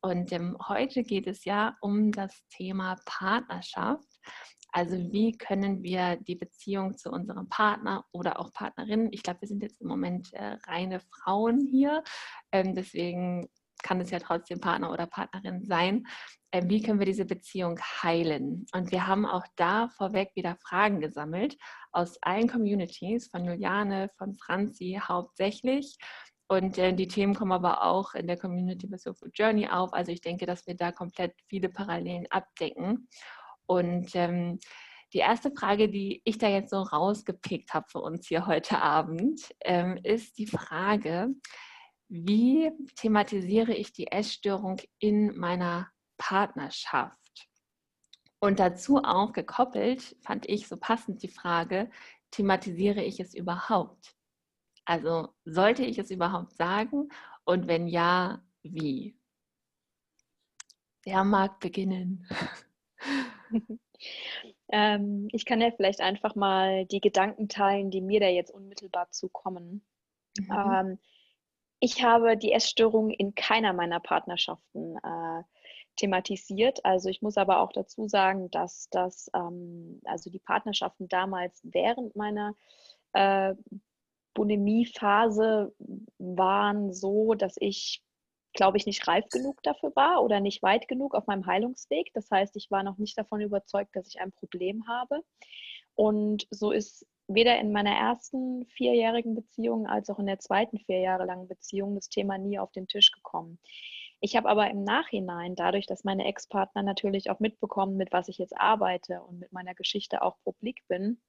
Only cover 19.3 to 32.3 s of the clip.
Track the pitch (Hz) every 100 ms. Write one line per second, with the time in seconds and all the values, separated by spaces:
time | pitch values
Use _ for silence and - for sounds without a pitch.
19.3 | 180 - - 175 208 240 - 190 202 190
20.3 | - 175 180 - 180 208 202 156 147 151
21.3 | 170 254 - - - - 175 175 - -
22.3 | 190 240 240 208 202 175 - 175 233 -
23.3 | 175 175 175 190 196 208 196 196 _ 196
24.3 | 196 - 180 208 - 180 190 - 180 180
25.3 | _ 196 208 254 269 277 - - - -
26.3 | _ _ 190 190 185 185 185 185 - 196
27.3 | 196 202 185 180 - - 180 196 - 175
28.3 | 175 190 180 180 185 196 185 - 190 -
29.3 | - 214 214 208 175 180 - 175 175 170
30.3 | 180 175 180 - 180 175 175 175 - 180
31.3 | - _ 196 180 180 202 170 175 175 180